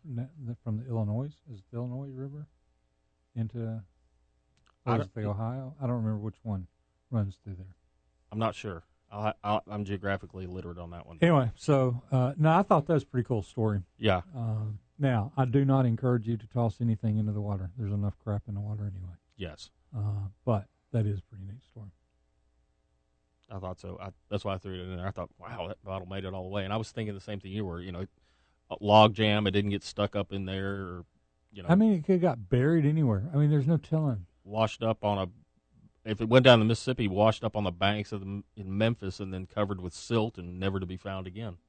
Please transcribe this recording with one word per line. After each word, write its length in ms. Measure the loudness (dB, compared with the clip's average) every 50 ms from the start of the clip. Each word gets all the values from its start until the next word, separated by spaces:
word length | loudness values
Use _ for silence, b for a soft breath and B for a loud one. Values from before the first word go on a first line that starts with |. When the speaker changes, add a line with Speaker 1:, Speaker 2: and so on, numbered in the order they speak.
| _
Speaker 1:
the, 180 | -8 -8 -8
na-, 60 | -8 -8 -12 -14 -12
the, 100 | -12 -12 -8
from 160 | _ -6 -4 -4
the 100 | -4 -4
Illinois, 380 | -4 -2 -2 -2 -2 -4 -4 -6 -10 _ _ -20
is 60 | -20 -20
it 60 | -18 _
the 60 | -10 -8
Illinois 300 | -8 -8 -8 -10 -10 -10
River 360 | -10 -12 -12 -12 -12 -14 -16 -18 _ _ _ _ _ _ _ _ _ _ _ _ _ _ _ _ _
into, 460 | -4 -4 -4 -4 -8 -8 -6 -8 -10 -12 _ _ _ _ _ _ _ _ _ _ _ _ _ _ _ _ _ _ _ _
Speaker 2:
I 40 | 0
Speaker 1:
or 20 | 0
is 40 | 0
Speaker 2:
don't 20 |
Speaker 1:
it 140 | 0 -2 _
the 140 | -4 -4 -2
Ohio? 460 | -2 -2 -4 -4 -4 -6 -8 -10 -10 -6
I 60 | -2
don't 100 | -2 -2
remember 220 | 0 0 -2 -2 -2
which 180 | -4 -8 -8 _ _
one 240 | -6 -4 -4 -6 -10 _ _ _ _ _ _ _ _
runs 260 | 0 0 0 0 -4 _
through 140 | _ -14 -14
there. 180 | -12 -14 -18 -20 _ _ _ _ _ _ _ _ _ _ _
Speaker 2:
I'm 80 | -4 -2
not 160 | -2 -2 -2
sure. 300 | -4 -8 -10 -10 -10 _ _ _ _ _ _
I'll, 240 | -10 -4 -4 -4 -4 _ -2
I'll, 180 | -2 -2 -2 -2 -4
I'm 160 | -6 -6 -4
geographically 600 | -4 -4 -4 -2 -2 -4 -4 -6 -12 -12 -12 -10
illiterate 340 | -10 -10 -10 -10 -10 -12 -12
on 120 | -12 -12
that 160 | -14 -16 -16
one. 120 | -18 -2 2
Speaker 1:
Anyway, 300 | 4 4 6 4 4 0 -4
so, 460 | -4 0 2 4 4 4 2 0 -4 -4 0
uh, 220 | 2 2 2 2 0
no, 140 | 2 4 6
I 120 | 6 4
thought 240 | 4 4 4 2 4
that 60 | 2 0
was 80 | 0
a 40 | 0
pretty 200 | _ -4 -4 -2
cool 160 | 0 -2 -4
story. 400 | -4 -6 -4 0 0 2 0 0 -4 _ _ 0
Speaker 2:
Yeah. 240 | 2 2 2 2 0 -6 -10
Speaker 1:
Um, 440 | -6 -4 -4 -4 -4 -4 -6 -8 -10 _ _ _ 0
now, 340 | 0 2 2 2 0 -2 0
I 80 | 0 0
do 200 | 4 4 4 4
not 220 | 6 4 4 4
encourage 400 | 4 2 2 2 2 2 2 2
you 100 | -2 -4
to 100 | -4 -4 -4
toss 320 | -2 0 0 0 0 0
anything 380 | 0 0 0 2 0 0 2 2
into 120 | 0 0
the 80 | -2 -2
water. 300 | -2 -4 -4 -4 -4 -8 -6 -6
There's 140 | -4 -2
enough 220 | -2 0 -2 -2 -4 _ _
crap 180 | -4 -4 -4 -4 -6
in 60 | -8
the 60 | -8
water 220 | -6 -6 -6 -6
anyway. 320 | -6 -8 -8 -8 -12 -12 -14 -18 _ _ _
Speaker 2:
Yes. 340 | -10 -10 -10 -10 -14 -18 -20 _ _ _ _ -8
Speaker 1:
Uh, 320 | -4 -4 -4 -4 -4 -6 -8 -10 _ _
but 220 | 0 0 0 -2 _ _ _ _ _
that 120 | -2 0 0
is 120 | 0 -2 -4
a 40 |
pretty 220 | -8 _ -16 -14 -14
neat 180 | -14 -14 -16
story. 280 | _ _ _ -20 -20 -20 _ _ _ _ _ _ _ _ _ _ _ _ _ _ _ _ _ _ _ _ _ _ _ _ _ _ _ _ _ _ _ _
Speaker 2:
I 100 | -12 -10
thought 180 | -10 -10 -10 -10
so. 180 | -12 -14 -12 -12
I, 60 | -12 -14 -16 _ _ _
that's 160 | -6 -4 -2
why 100 | -4 -4
I 40 | -4
threw 160 | -6 -10 -10
it 60 | -10
in 160 | -10 -8 -8
there. 100 | -6 -6
I 60 | -8
thought, 180 | -8 -8 -10 -12 _ _
"Wow, 300 | -16 -14 -10 -10 -8 -10
that 80 | -10 _ -10
bottle 240 | -10 -10 -10 -8 -8
made 160 | -10 -8 -8
it 100 | -8 -8
all 80 | -8
the 60 | -10 -6
way." 160 | -6 -6 -4
And 80 | -4
I 40 | -4 -4
was 120 | -6 -6
thinking 240 | -8 -8 -6 -6 -8
the 60 | -10
same 180 | -10 -10 -12 -12
thing 140 | -10 -8
you 120 | -8 -6 -6
were. 160 | -6 -8 -8
You 120 | -10 -10
know, 140 | -8 -8 -10 -10 _ _ _ _ _ _ _ _ _ _ _ _
a 60 | -12 -4
log 340 | 6 10 12 12 12 10 8
jam, 320 | 2 2 2 2 2 0
it 60 | 2
didn't 180 | 0 0 0 0
get 140 | -2 -4 -6
stuck 320 | -10 -4 -4 -4 -2 -2
up 160 | -4 -6 -4
in 140 | -6 -8 -6
there. 260 | -6 -6 -4 -4 -4
Or, 320 | -6 -6 -8 -8 -10 -12 -14 _ _ _ _ _ _ _ _ _
you 100 | -18 -12
know, 60 | 0 4
Speaker 1:
I 80 | 4
mean, 160 | 6 6 4
it 120 | 4 2 2
could 100 | 2 2
have 60 | 4
got 260 | 4 2 0 -2 -2 0
buried 360 | 2 2 4 4 4 4 4
anywhere. 460 | 4 4 4 4 4 2 2 0 -2
I 40 | 0
mean, 120 | 2 4 4
there's 180 | 4 4 4 2
no 80 | 2
telling. 500 | 0 0 0 -2 0 0 0 -2 -2 -6 _ _ _
Speaker 2:
washed 400 | _ -6 0 2 2 2 0 -2
up 220 | -2 -2 -2 0 0
on 140 | 0 0 0
a, 920 | -2 -6 -6 -18 _ _ _ _ _ _ _ _ -20 -20 _ _ _ -6
if 100 | -4 -4
it 80 | 0 6
went 160 | 6 8 12
down 140 | 12 10 10
the 60 | 10
Mississippi, 420 | 4 2 0 0 -4 -2 -2 -2
washed 380 | -2 2 6 6 4 4 2 -4
up 100 | -4 -2
on 80 | -2
the 80 | -2 -2
banks 400 | -2 2 0 2 2 0 -4 -6
of 100 | -8 -10
the, 220 | -8 -8 -10 -10 -10 _ _
in 200 | -12 -10 -6 0 2
Memphis 420 | 2 2 2 0 -6 -8 -8 -8
and 120 | -8 -8
then 140 | -8 -8 -10
covered 340 | -8 -2 -2 -2 -2 -2 -6
with 120 | -6 -10 -10
silt 440 | -12 -8 -2 0 0 0 0 -4 -10
and 200 | -12 -12 -8 -4
never 220 | -4 -2 -2 -2
to 60 | -4
be 100 | -6 -8
found 320 | -10 -10 -8 -8 -8 -10 -10
again. 280 | -12 -10 -12 -12 -12 -14 _